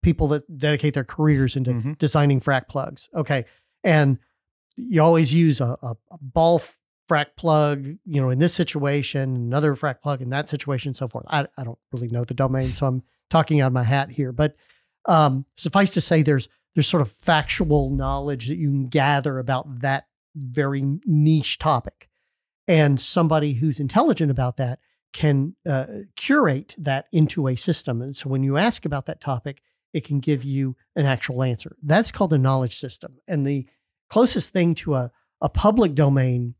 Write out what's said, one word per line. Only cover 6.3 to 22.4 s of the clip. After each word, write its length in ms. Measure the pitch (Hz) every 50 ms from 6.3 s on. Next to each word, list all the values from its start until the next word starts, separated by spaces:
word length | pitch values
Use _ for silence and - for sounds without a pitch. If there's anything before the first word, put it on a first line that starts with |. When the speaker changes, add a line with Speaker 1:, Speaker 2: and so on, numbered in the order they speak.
| - 170 160 165 170 160
Speaker 1:
f-, 180 | 165 - - _ _ _ _ _ _ _
frac 260 | 175 147 147 - _
plug, 520 | - - 165 156 151 151 147 143 139 135 135 156 - _
you 160 | - 156 143
know, 80 | 131 127
in 80 | 127 127
this 140 | 165 175 -
situation, 840 | - 170 135 - 151 143 143 139 143 135 - - 143 135 131 131
another 400 | 123 120 117 123 143 151 151 139
frac 260 | 131 - 147 131 _
plug 200 | _ 147 143 131
in 80 | 131 120
that 180 | 131 139 151 -
situation, 420 | - 143 - 143 139 123 - 143
and 60 | 127 -
so 100 | 135 120
forth. 180 | - 117 - -
I, 200 | - 151 139 - _ -
I 60 | 135
don't 160 | 117 117 _ _ _
really 180 | - 123 120 120
know 140 | 117 120 120
the 100 | 120 127
domain, 360 | 120 135 131 131 135 131 131 123
so 120 | - -
I'm 180 | 135 127 131 - _ _ _ _ _
talking 280 | - 165 156 - 160 147
out 60 | 139 131
of 60 | 123
my 100 | 127 123
hat 260 | 113 139 139 139 -
here. 200 | - - 139 127
But, 240 | 123 120 151 147 - _ _ _ _ _ _ _ _ _ _
um, 400 | - 170 160 151 139 131 135 139 _ _
suffice 340 | - - 160 - 196 202 190
to 100 | - 190
say, 200 | - - 170 160
there's, 260 | 151 151 147 135 120 - _ _ _ _ _
there's 120 | - 147 -
sort 140 | - 170
of 80 | 143 107
factual 800 | - _ - - 170 151 147 - - - 196 156 147 147 139 131
knowledge 600 | 139 139 135 135 139 139 139 147 143 127 113 120
that 80 | 151 175
you 120 | 160 143
can 180 | 139 139 135 127
gather 520 | 117 151 135 143 147 139 127 147 135 131
about 400 | 127 120 135 127 - 147 135 120
that 280 | 123 139 135 139 - _ _ _ _ _ _
very 480 | 160 139 127 120 147 143 139 139 139 139 139 139 170 -
niche 520 | 247 160 151 151 156 160 156 135 - - -
topic. 500 | - 156 147 120 - - _ _ _ _ _ _ _ _ _ _